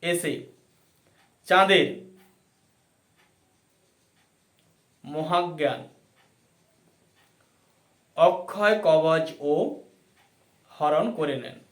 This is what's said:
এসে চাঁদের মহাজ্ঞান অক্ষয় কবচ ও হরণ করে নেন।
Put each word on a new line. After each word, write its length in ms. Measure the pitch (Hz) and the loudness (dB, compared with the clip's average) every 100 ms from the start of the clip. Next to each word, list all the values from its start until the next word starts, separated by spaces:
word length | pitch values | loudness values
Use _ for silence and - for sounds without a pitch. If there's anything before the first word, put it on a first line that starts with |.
এসে 500 | 165 175 160 - - _ _ _ _ _ _ _ _ _ | -2 -4 -4 -8 -10 _ _ _ _ _ _ _ _ _
চাঁদের 420 | - 185 190 180 135 - - - _ _ _ _ _ _ _ _ _ _ _ _ _ _ _ _ _ _ _ _ _ _ _ _ _ _ _ _ | 2 4 6 4 2 -4 -18 -20 _ _ _ _ _ _ _ _ _ _ _ _ _ _ _ _ _ _ _ _ _ _ _ _ _ _ _ _
মহাজ্ঞান 840 | - 147 160 175 175 160 139 117 - _ _ _ _ _ _ _ _ _ _ _ _ _ _ _ _ _ _ _ _ _ _ - | -12 -8 -2 -2 -2 -4 -4 -4 -12 _ _ _ _ _ _ _ _ _ _ _ _ _ _ _ _ _ _ _ _ _ _ 2
অক্ষয় 600 | 170 180 - 196 208 214 | 4 4 -6 -2 0 2
কবচ 480 | 180 156 160 160 160 - | 4 2 4 0 -2 -6
ও 440 | 143 151 254 - - _ _ _ _ _ _ _ _ | -2 -2 -2 -6 -18 _ _ _ _ _ _ _ _
হরণ 440 | - 151 151 233 | -4 0 0 -2
করে 220 | 226 147 131 | -4 -4 -6
নেন। 220 | 127 - _ | -8 -18 _